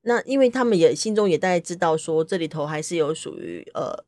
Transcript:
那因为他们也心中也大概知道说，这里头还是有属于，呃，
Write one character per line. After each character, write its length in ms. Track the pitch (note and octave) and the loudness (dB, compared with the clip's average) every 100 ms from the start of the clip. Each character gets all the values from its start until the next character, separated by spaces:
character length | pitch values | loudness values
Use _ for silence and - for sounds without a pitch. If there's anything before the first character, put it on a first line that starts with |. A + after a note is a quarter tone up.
那 200 | A#3 A#3+ | -2 0
因 140 | - C4+ | 0 4
为 100 | B3+ | 4
他 160 | B3+ | 4
们 140 | A#3+ F#3+ | 2 6
也 160 | D#3+ | 4
心 220 | D3+ A3 G#3+ | 4 -2 0
中 120 | G3+ | 2
也 80 | D#3 | 2
大 140 | F#3 | 2
概 100 | F3+ | 0
知 160 | F3 F3+ | -2 -2
道 220 | E3+ D#3 | 0 0
说， 260 | E3 D#3+ | 0 -2
这 140 | D#3+ F#3 | 0 -4
里 100 | D#3+ | -4
头 200 | D#3 D3 | -6 -6
还 120 | D#3 | -6
是 160 | D#3 E3+ | -4 -2
有 160 | D3+ D#3 | -2 -2
属 200 | - - | -10 -12
于， 280 | E2 F2 - | -12 -12 -10
呃， 180 | - C#3 - | -8 -8 -8